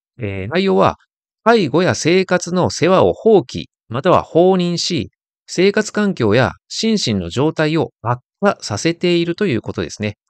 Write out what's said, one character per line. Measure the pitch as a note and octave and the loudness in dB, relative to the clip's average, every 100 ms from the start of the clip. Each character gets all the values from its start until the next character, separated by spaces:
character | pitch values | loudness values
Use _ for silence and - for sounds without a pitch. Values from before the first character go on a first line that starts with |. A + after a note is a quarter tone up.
| _ - | _ -12
え | G#2 G2 F#2+ | -10 -8 -4
ー、 | |
内 | E3+ | -2
容 | G3 F#3+ | 0 2
は、 | D3 - _ _ _ _ | 0 -2 _ _ _ _
介 | A3 A#3 D3+ | 0 2 2
護 | D#3+ | 0
や | F3 G#2+ | 0 0
生 | D3 F#3 F#3 | 2 0 2
活 | F3+ - | -2 -2
の | F3+ A#2+ | -2 -2
世 | - E3 | 0 2
話 | F#3 | 4
を | G2 | 2
放 | - A3 G3+ | 2 4 4
棄、 | B2+ E2+ - _ - | 2 -6 -12 _ -10
ま | A#2+ | -4
た | F3+ | 2
は | A#2+ | 2
放 | - D#3+ F#3 F#3 | 2 2 4 2
任 | F3 E3+ | 0 -4
し、 | - E3+ F#2 _ _ _ - | -4 -4 -6 _ _ _ -8
生 | - G3 | 0 0
活 | G#3 G#3+ | 0 -2
環 | G#3 G3+ | -2 -2
境 | E3+ A2 A#2 | 0 2 2
や | G#2+ E2 _ | 2 -4 _
心 | - A3 G#3+ | -4 -2 0
身 | - G2+ | 0 -2
の | E2+ | -4
状 | A2+ D3+ | -2 -2
態 | D#3+ D#3 D#3+ | 0 -2 -2
を | - _ | -4 _
悪 | A2+ B2 _ _ | -6 -6 _ _
化 | G3 - | -2 -2
さ | - G#2 | -6 -4
せ | E3 | -4
て | E3 F3+ F3 | -2 0 0
い | E3+ | 0
る | E3+ | -2
と | G3+ | -2
い | A2 | -2
う | |
こ | - | -4
と | F#2+ | -6
で | D#2 | -8
す | - | -6
ね。 | G#2 - | -8 -8